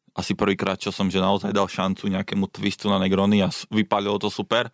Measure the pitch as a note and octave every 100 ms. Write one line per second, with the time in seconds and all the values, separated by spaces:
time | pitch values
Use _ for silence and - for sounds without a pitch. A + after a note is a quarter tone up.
0 | _ - G2 F#2 G2+ G2 G2 F#2+ - -
1 | G2 F#2 F#2+ G2+ G2+ G2+ G2 - F#2+ F#2+
2 | G2+ F#2+ G2 G2+ F#2+ - G2+ - G#2 G2+
3 | F#2+ F#2+ G2+ G#2 F#2 - - A2 G#2 G#2
4 | G2+ G#2 G2+ - G2 A#2 A#2+